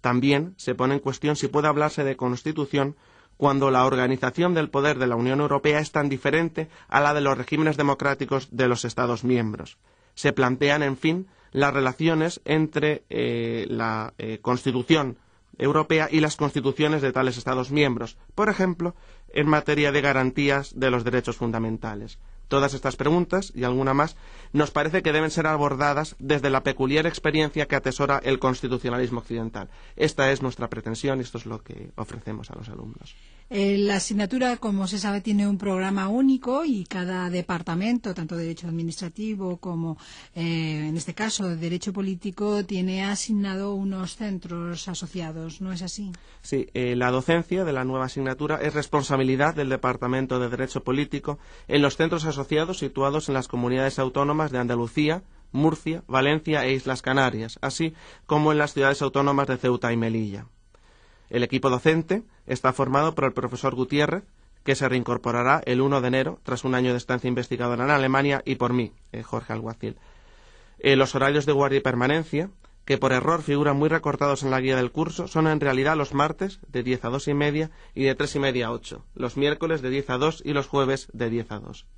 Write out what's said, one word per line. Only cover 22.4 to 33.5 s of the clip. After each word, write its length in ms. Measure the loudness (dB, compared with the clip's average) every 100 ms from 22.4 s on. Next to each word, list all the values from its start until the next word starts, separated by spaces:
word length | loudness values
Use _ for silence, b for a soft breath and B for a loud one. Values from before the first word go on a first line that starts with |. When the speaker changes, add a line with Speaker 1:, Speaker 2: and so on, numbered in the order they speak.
| -2
Speaker 1:
Todas 240 | 2 2
estas 240 | 0 -4 0
preguntas, 560 | 2 4 4 0 -2
y 100 | -4
alguna 280 | 0 0 2
más, 240 | 2 2 -2 B B B
nos 160 | 0 2
parece 320 | 2 2 2
que 100 | 2
deben 180 | 2 2
ser 160 | 0 0
abordadas 720 | 2 2 2 2 2 -2 -8
desde 300 | 0 2 4
la 140 | 2
peculiar 440 | 0 0 2 2 2
experiencia 600 | 0 0 2 2 0 0
que 100 | 0
atesora 460 | 0 0 2 2
el 140 | 2 2
constitucionalismo 840 | 2 0 -2 -2 -2 -2 -2 -4
occidental. 480 | -6 -6 -6 -8 -10 B B -2
Esta 360 | 0 2 2
es 80 | 2
nuestra 300 | -2 -4 -6
pretensión 480 | -6 -6 -4 -2 -2
y 40 |
esto 140 | -4 -10
es 80 |
lo 180 | -10 -12
que 280 | -12 -16 -14 -10
ofrecemos 540 | -10 -10 -10 -10 -12
a 40 | -14
los 140 | -14
alumnos. 440 | -14 -14 -14 -18 -20 b b b